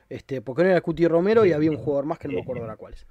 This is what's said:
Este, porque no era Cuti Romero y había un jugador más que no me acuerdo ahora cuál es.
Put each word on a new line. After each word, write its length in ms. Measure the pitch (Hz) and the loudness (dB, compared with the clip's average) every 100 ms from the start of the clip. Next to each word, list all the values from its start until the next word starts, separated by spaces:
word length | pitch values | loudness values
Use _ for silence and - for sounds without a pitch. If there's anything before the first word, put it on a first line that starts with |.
| _ | _
Este, 320 | 127 - 131 | -14 -8 -8
porque 220 | 120 127 | -6 0
no 80 | 180 | 2
era 100 | 180 | 2
Cuti 280 | - 160 165 | 0 0 2
Romero 360 | 165 185 226 | 4 4 4
y 60 | 208 | 4
había 200 | 151 156 | 4 2
un 80 | 147 | 0
jugador 260 | 151 139 | -2 -2
más 160 | 139 165 | -2 -6
que 80 | 151 | -6
no 60 | |
me 80 | 123 | -8
acuerdo 200 | 117 120 | -6 -8
ahora 140 | 113 107 | -10 -12
cuál 160 | 90 | -16
es. 120 | - - | -18 -20